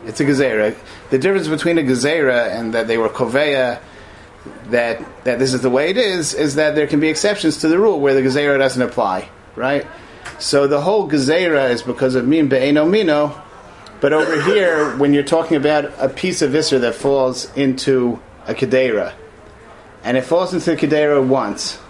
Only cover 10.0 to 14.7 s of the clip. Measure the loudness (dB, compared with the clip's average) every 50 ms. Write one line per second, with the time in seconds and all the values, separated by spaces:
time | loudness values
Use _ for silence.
10 | -20 -20 -20 -18 -18 -18 -14 -10 -6 0 2 2 2 2 0 0 0 0 0 0
11 | 0 0 0 0 2 2 2 2 2 2 0 2 2 0 0 -2 -2 -6 -4 -2
12 | -2 0 0 0 2 2 2 2 2 2 2 2 2 2 2 2 2 2 2 2
13 | 2 2 2 0 0 -2 -6 -12 -18 -20 -20 -20 -20 -20 -20 -20 -20 -20 -6 -2
14 | 0 2 2 2 2 0 -2 0 0 2 2 2 2 2